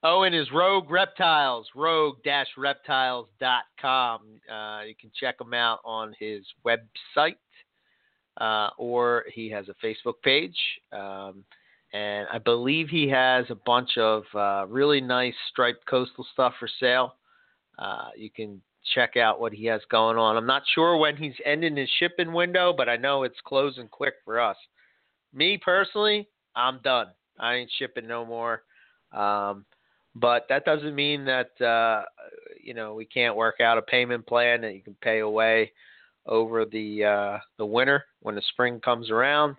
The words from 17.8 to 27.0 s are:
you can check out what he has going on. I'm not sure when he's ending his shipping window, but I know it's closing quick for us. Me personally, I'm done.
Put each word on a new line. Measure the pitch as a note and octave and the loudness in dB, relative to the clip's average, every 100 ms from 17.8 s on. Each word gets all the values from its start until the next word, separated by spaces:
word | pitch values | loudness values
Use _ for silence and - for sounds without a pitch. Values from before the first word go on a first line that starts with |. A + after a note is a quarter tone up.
| G2 A2 - G#2+ | -10 -10 -12 -14
you | G#2+ | -18
can | - G#2+ G2+ _ _ - | -12 -12 -14 _ _ -4
check | - A#2+ - | 0 2 2
out | A2+ G#2+ | 2 2
what | A2+ | -4
he | G#2+ A2+ | -4 -2
has | A2 - | -2 0
going | A2+ A2+ A2+ | 2 4 4
on. | A2+ A2 | 2 2
I'm | A#2 | 0
not | C3+ - | -2 0
sure | - E3 E3+ | 2 4 4
when | D3+ D3 | 2 0
he's | D3+ B2+ C#3+ | -8 -6 -2
ending | D3 E3 D3 | 0 0 -2
his | C3 - | -2 0
shipping | F3 F3 E3+ | -2 -2 -2
window, | E3 F3 F3+ F3+ E3+ | 0 0 2 2 2
but | A#2+ | 0
I | A#2 | 0
know | C3 C#3 | 0 0
it's | B2+ - - | -2 -6 -2
closing | C3+ C#3 B2+ A#2 | 0 0 -4 -18
quick | - C#3 - - | -6 -6 -6 -6
for | A2+ | 0
us. | A#2 - - _ _ _ _ _ _ | 0 -2 -14 _ _ _ _ _ _
Me | C3 E3 G3+ | -2 0 0
personally, | - F3+ F#3+ G#3 G#3 G#3 G#3 _ _ - | 2 2 2 0 2 0 -4 _ _ -2
I'm | B2+ C3 | -2 0
done. | B2+ B2 | 0 0